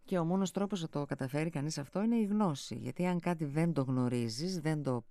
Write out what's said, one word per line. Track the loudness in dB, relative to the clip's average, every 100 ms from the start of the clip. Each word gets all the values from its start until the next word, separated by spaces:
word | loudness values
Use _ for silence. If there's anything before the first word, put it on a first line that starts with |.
Και | -2 0
ο | 2
μόνος | 2 2
τρόπος | 0 -2 -2
να | -2
το | -2 -2
καταφέρει | -2 -2 0 0
κανείς | -2 -4 -4
αυτό | -4 -2
είναι | 2 2
η | 2
γνώση. | 2 2 0 -6 -8
Γιατί | -6 -2 0
αν | 0
κάτι | 0 -2 0
δεν | 2 2
το | 2
γνωρίζεις, | 2 2 2 2 -2 -2 -4 -2
δεν | 0 0
το | 0 -2 -2